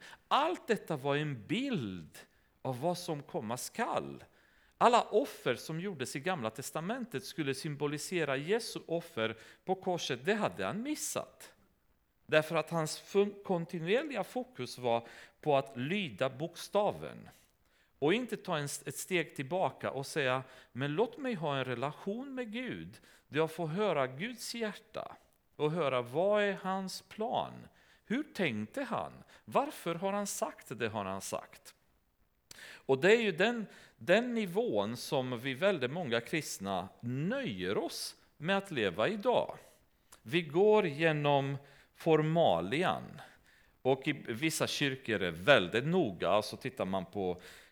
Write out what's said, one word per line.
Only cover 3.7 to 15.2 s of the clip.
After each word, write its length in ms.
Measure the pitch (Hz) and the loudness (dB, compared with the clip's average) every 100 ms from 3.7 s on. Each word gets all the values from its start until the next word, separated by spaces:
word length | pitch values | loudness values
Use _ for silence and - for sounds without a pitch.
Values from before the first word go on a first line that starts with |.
| - 247 208 69 67 - _ _ _ _ _ | -4 -2 -2 -4 -8 -16 _ _ _ _ _
Alla 200 | 214 240 | 6 8
offer 540 | - 202 277 - 147 117 | 6 2 2 -2 -2 -2
som 240 | - 160 | -2 -6
gjordes 360 | 196 165 123 151 | -6 -4 -6 -4
i 40 | |
Gamla 300 | 147 185 113 | -2 0 -2
testamentet 760 | - 131 160 170 254 233 135 | -4 -6 -6 -4 -6 -6 -8
skulle 300 | - - 143 | -8 -4 -2
symbolisera 840 | 135 160 143 147 147 - 185 147 135 | -2 -4 -4 -2 -2 -4 -2 0 0
Jesu 420 | 151 220 233 160 - | 0 0 -2 -8 -4
offer 520 | 165 - - 110 113 - - - | -4 -4 -2 -2 -2 -12 -12 -4
på 100 | 190 | -2
korset. 500 | 190 175 - 123 143 | -2 -2 -2 -2 0
Det 80 | |
hade 320 | 214 170 - 95 | 0 0 -2 -4
han 180 | 170 | -4
missat. 720 | 254 302 - - - - - - _ _ _ _ _ _ - | -4 -4 -4 -6 -6 -12 -20 -20 _ _ _ _ _ _ 2
Därför 300 | 156 156 165 | 2 4 0
att 140 | 156 | 0
hans 300 | 170 156 - | 0 -2 -4
fun-, 440 | - 196 202 202 | 0 2 2 0
kontinuerliga 800 | - 175 165 175 165 226 311 247 | -2 -2 -2 -6 0 0 0 -4
fokus 540 | 180 247 247 - 123 - | -4 -6 -8 -8 -10 -2
var 300 | 123 117 117 - | 2 2 0 -12